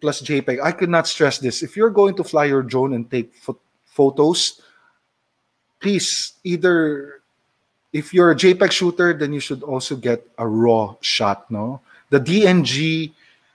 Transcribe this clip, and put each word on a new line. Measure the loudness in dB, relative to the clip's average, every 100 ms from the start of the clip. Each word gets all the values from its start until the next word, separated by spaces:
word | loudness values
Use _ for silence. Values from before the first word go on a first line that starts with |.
plus | -4 -4
J | -4 -2
peg. | -2 -2
I | -2
could | -2 0
not | 0 -2
stress | 0 0 0
this. | -6 -6
If | -8 0
you're | 2
going | 4 2 0
to |
fly | -2 0 2
your | 0
drone | 0 -2 -2
and | -4 -4
take | -6 -6
pho-, | _ -14 -14 _ _ _
photos, | 2 2 4 2 0 -4 -8 _ _ _ _ _ _ _ _ _ _ _ _
please | -2 -2 -2 -6 -8 -10
either, | -6 0 2 2 0 -4 -10 -20 _ _ _ _ _ _ _
if | -10 0
you're | 4 4
a | 6
J | 4 4
peg | 2
shooter, | 2 -2 2 0
then | 0 -4
you | -6
should | -8 -10
also | -6 -6 -6 -6
get | -4 -4 -6 -8
a | -4
raw | 2 4 4 0 -6
shot, | -6 -2 -2 -2 -6
no? | -8 -6 -10 _ _ _
The | 0
D | 2 2 4
N | 4
G, | 2 -2 -2 -4 -6 -12 _ _ _